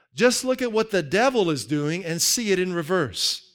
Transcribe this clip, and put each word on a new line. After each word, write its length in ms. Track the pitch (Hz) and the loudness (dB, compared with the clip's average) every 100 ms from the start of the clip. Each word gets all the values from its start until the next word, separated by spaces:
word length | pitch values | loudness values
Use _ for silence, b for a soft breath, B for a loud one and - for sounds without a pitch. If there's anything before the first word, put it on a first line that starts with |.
| b | b
just 300 | 131 240 240 | 2 2 2
look 160 | 254 254 | -2 -2
at 120 | 247 | 0
what 180 | 214 220 | 0 0
the 120 | 190 | -2
devil 480 | 147 190 262 254 175 | 0 2 2 2 2
is 140 | 143 | 0
doing 400 | 107 147 147 175 | -2 -2 -2 -4
and 160 | 170 165 | -4 -2
see 320 | - - 214 | 0 0 0
it 60 | 185 | 0
in 140 | 180 | 0
reverse." 800 | 170 151 185 131 82 - - - | -2 0 0 0 -2 -4 -4 -10